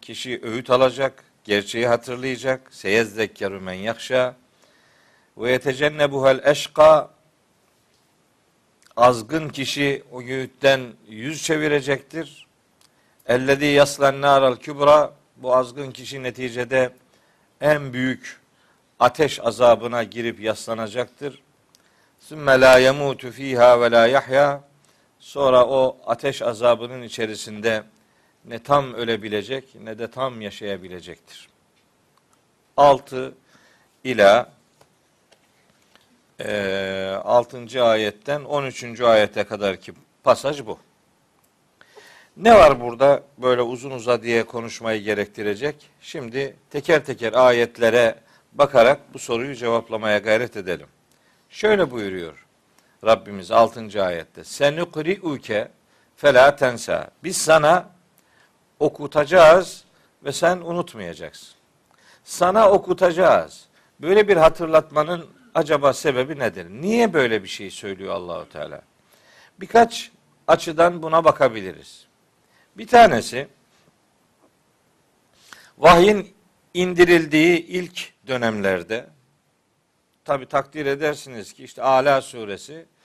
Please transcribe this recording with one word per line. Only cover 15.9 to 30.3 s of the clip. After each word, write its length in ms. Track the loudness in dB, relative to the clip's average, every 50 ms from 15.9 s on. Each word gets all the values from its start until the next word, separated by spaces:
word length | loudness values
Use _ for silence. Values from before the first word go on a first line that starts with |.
kişi 320 | -14 -18 -18 -16 -14 -10
neticede 680 | -10 -10 -10 -8 -10 -10 -8 -8 -8 -2 0 -2 -2 -2 -4 _ _ _ _ _ _ _ _ _ _ _ _ -4
en 320 | 0 0 0 0 -2 -8
büyük 480 | -8 -6 -4 -4 -6 -6 -12 -20 -20 _ _ _ _ _ _ _ _ _ _ _ _ 0
ateş 400 | 0 0 2 0 -2 -2 -2 -4
azabına 600 | -6 -4 0 4 4 4 4 4 0 -8 -6 -6
girip 380 | -6 -8 -8 -10 -8 -10 -10 -8
yaslanacaktır. 1000 | -6 -6 -6 -6 -8 -10 -8 -8 -8 -8 -8 -8 -8 -8 _ -14 -14 -14 -14 _ _ _ _ _ _ _ _ _ _ _ _ _ _ _ _ _
Sümme 400 | _ -20 -14 -6 0 2 4 6
lâ 180 | 8 8 8 8
yemûtu 520 | 6 4 0 0 -4 -6 -6 -8 -12 -18
fîhâ 500 | -16 -12 -10 -4 2 4 6 6 6 6
ve 100 | 4 4
lâ 160 | 4 4 4
yahya. 540 | 4 2 0 -2 0 0 0 0 0 -2 -6 _ _ _ _ _ _ _ _ _ _ _ _
Sonra 480 | _ -14 -6 -2 0 2 4 4 4
o 300 | 4 2 0 0 -2 -2 _ -8
ateş 360 | -8 -6 -4 -4 -6 -6 -4
azabının 600 | -6 -6 -6 0 0 0 0 0 -2 -14 -14 -16
içerisinde 800 | -16 -14 -10 -8 -8 -8 -8 -12 -14 -16 -14 -6 -4 -4 -4 -4 -8 _ _ _ _ _ _ _ _ _ _ _ _
ne 140 | -16 -16 -12
tam 360 | -4 -2 0 0 0 -4 -8
ölebilecek 800 | -8 -6 -4 -4 -6 -6 -6 -6 -6 -6 -6 -10 -12 -12 _ _ -20
ne 160 | -16 -16 -14 -12
de 120 | -14 -14
tam 300 | -8 -8 -8 -8